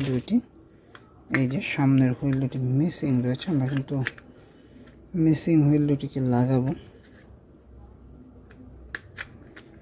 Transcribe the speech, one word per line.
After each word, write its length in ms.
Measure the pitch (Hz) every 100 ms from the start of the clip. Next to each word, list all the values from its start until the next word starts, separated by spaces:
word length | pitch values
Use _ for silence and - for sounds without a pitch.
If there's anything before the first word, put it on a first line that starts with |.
| 135
দুইটি, 280 | 127 - 233 - - - _ _ - - - - 135
এই 80 | 127
যে 80 | 143 -
সামনের 400 | - 135 135 127 123
হুইল 180 | 139 135
দুটি 160 | 131 135 127 135
মিসিং 340 | 165 - 143 123
রয়েছে। 220 | 123 131 190
আমরা 140 | 147 131
কিন্তু 220 | 139 131 139 127 - - - - - - - - - - 180
মিসিং 320 | 160 156 175 160 147
হুইল 180 | 151 147
দুটিকে 300 | 139 135 139 127
লাগাবো। 360 | 120 127 131 131 - - - - - - - - - - - - - - - - - - - - - - - - - - - - - - -